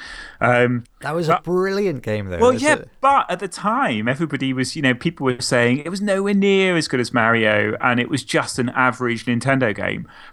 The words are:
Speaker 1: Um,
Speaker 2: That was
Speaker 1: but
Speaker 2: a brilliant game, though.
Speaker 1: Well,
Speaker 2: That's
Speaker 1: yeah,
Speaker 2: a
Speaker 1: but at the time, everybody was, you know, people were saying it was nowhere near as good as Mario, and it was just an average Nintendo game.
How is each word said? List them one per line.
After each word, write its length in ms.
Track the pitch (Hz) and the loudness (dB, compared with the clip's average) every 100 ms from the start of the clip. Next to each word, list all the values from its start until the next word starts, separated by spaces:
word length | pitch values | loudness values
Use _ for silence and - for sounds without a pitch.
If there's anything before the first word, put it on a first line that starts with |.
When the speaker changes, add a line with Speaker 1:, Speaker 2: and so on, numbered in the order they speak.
| - - - - | -14 -18 -16 -2
Speaker 1:
Um, 440 | 117 123 123 123 - - | 2 4 2 0 -6 -12
Speaker 2:
That 120 | 139 | -6
was 140 | 160 160 | -2 0
Speaker 1:
but 140 | 170 | 0
Speaker 2:
a 20 | |
brilliant 580 | 165 180 190 196 208 139 | 0 -2 0 0 -2 -4
game, 280 | 110 107 98 | -4 -4 -4
though. 100 | 87 | 2
Speaker 1:
Well, 120 | 240 | 2
Speaker 2:
That's 100 | 247 | 2
Speaker 1:
yeah, 100 | 285 | 0
Speaker 2:
a 120 | 302 - - | -2 -4 -2
Speaker 1:
but 280 | 269 277 - | 2 2 0
at 80 | 175 | -4
the 100 | 196 | -8
time, 600 | - 196 233 247 110 110 | -6 -2 0 0 -2 -2
everybody 440 | 135 160 135 135 | -2 -2 -2 -2
was, 240 | 131 127 160 | -2 -4 0
you 60 | |
know, 140 | 139 123 | 0 0
people 300 | 170 170 135 | -2 -2 -2
were 140 | 123 | -2
saying 380 | - 127 120 131 147 | 0 2 4 2 -2
it 40 | |
was 120 | 190 | -4
nowhere 320 | 202 190 196 | -2 0 2
near 420 | 202 202 196 190 175 | 2 4 4 4 0
as 120 | 156 | 0
good 120 | 127 | -2
as 140 | 117 | 0
Mario, 640 | 123 113 117 110 104 104 107 | 2 2 4 4 2 2 0
and 180 | 127 120 | 0 0
it 100 | 120 | 0
was 140 | 123 | -2
just 340 | - 160 131 - | -2 -2 -2 -2
an 120 | 123 | -2
average 560 | 131 127 113 123 117 - | 2 0 0 -2 -4 -2
Nintendo 480 | 117 131 135 123 101 | -2 0 2 0 -2
game. 320 | 95 107 - - - | -4 -6 -8 -16 -6